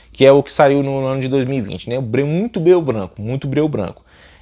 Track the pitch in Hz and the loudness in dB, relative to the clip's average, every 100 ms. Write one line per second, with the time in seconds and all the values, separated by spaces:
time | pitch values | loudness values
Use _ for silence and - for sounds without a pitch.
0 | _ - 131 139 135 - 143 143 139 135 | _ 4 6 6 2 2 2 2 -2 -4
1 | 131 135 131 135 127 135 101 98 - 123 | -4 -4 -2 -2 -2 -4 -6 -8 -6 -6
2 | 120 120 143 165 233 208 165 180 147 110 | -2 -2 0 -2 -4 -2 2 2 2 -4
3 | 92 - 107 131 139 139 151 120 95 - | -6 -10 -8 -6 -4 -2 -2 -2 -6 -10
4 | _ _ _ _ | _ _ _ _